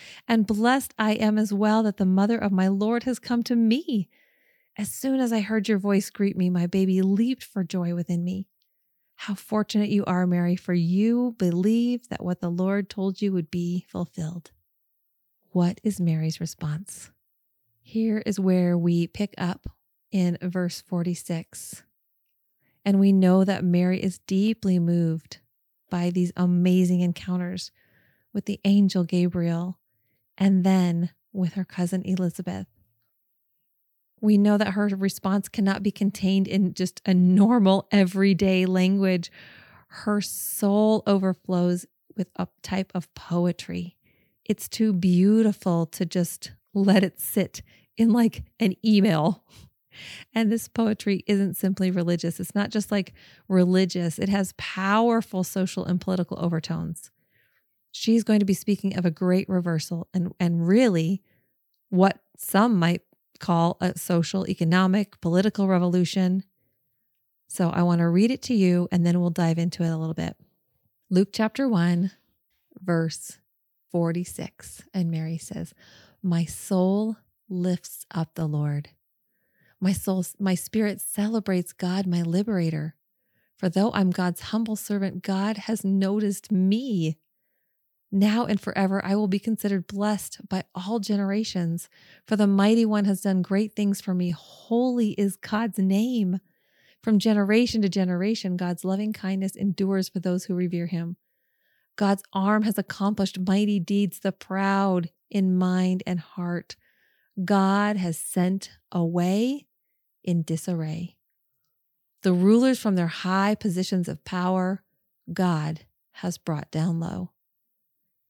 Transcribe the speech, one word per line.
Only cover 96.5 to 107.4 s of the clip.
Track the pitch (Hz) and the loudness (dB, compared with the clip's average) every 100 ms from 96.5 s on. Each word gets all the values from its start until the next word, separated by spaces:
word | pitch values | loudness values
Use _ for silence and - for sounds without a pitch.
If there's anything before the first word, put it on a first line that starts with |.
| _ _ _ _ _ | _ _ _ _ _
From | - 214 | 0 2
generation | 220 208 196 220 240 226 | 4 2 4 2 2 0
to | 202 | 0
generation, | 196 180 175 196 226 190 180 | 0 0 0 -2 -2 -4 -4
God's | 180 175 | -4 -4
loving | 185 196 214 | -4 -4 -4
kindness | 214 190 190 190 | -6 -6 -4 -4
endures | - 202 175 190 190 185 | -4 -4 -2 0 0 -2
for | 185 | -4
those | 185 180 | -2 -2
who | - 180 | -2 -4
revere | 180 170 170 | -2 -4 -4
him. | 170 170 180 _ _ _ _ _ _ _ | -6 -6 -10 _ _ _ _ _ _ _
God's | - 202 196 - | -2 0 0 -4
arm | 196 196 214 | -2 0 2
has | 214 202 | 0 -2
accomplished | - - 202 214 190 190 | -6 -4 -2 0 -2 -2
mighty | 185 196 208 202 | 0 2 2 0
deeds, | 165 202 202 - | 0 0 0 -2
the | 196 | -6
proud | - - 190 196 196 196 180 170 - _ | -6 -8 -2 0 2 2 0 -2 -10 _
in | 202 190 185 | 0 2 2
mind | 180 185 185 185 | 2 2 0 -2
and | - 180 | -4 -6
heart. | - - 175 175 - - _ _ _ _ _ - | -8 -10 -6 -6 -10 -20 _ _ _ _ _ -8